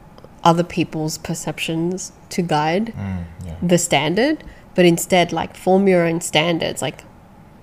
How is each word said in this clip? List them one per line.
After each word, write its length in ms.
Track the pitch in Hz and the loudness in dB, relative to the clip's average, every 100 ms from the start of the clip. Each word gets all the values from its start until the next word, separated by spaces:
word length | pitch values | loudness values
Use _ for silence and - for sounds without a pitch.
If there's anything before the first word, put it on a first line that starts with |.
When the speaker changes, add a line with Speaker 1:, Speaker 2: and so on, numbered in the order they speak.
| - - - - | -20 -20 -20 0
Speaker 1:
other 220 | 170 170 | 2 4
people's 540 | 170 - 151 160 156 - | 0 -2 -4 -2 -6 -6
perceptions 920 | - 165 - 147 - 160 170 185 - - - | -8 -8 -6 -8 -6 -2 -2 -4 -8 -16 -10
to 120 | - | -6
guide 500 | 175 151 156 175 226 - | -2 0 0 -2 -4 -6
Speaker 2:
Mm, 280 | 98 92 82 82 92 | -8 -6 -8 -12 -14
yeah. 100 | 82 | -6
Speaker 1:
the 160 | 175 175 | 2 2
standard, 640 | - 147 151 180 269 311 - - - | 2 0 0 0 0 -2 -8 -20 -8
but 100 | - | 4
instead, 480 | 180 170 - 185 170 | 4 4 2 2 2
like, 240 | 160 - - | -2 -6 -6
form 300 | - 185 196 | 2 4 4
your 180 | 180 | 4
own 160 | 170 165 | 2 0
standards. 600 | - 151 165 165 - - | 0 0 0 0 -2 -4
Like, 220 | - - - - - - - - | -6 -8 -18 -20 -20 -20 -20 -20